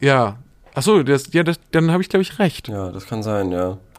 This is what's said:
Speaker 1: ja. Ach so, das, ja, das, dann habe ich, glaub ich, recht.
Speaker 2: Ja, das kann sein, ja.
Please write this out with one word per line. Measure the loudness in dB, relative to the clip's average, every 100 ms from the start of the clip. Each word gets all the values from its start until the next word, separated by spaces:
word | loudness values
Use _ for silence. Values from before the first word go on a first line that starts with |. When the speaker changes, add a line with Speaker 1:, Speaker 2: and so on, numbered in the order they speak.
Speaker 1:
ja. | 2 2 2 -4 -16 _ -12
Ach | -2
so, | 2 4
das, | 4 0 0
ja, | 0
das, | 0 -2 _
dann | 0 2
habe | 2
ich, | 0
glaub | 0
ich, | 0 0
recht. | -2 -2 -8
Speaker 2:
Ja, | -8 -8
das | -10 -8
kann | -6
sein, | -2 -2 -2
ja. | -2 -4 -6 -14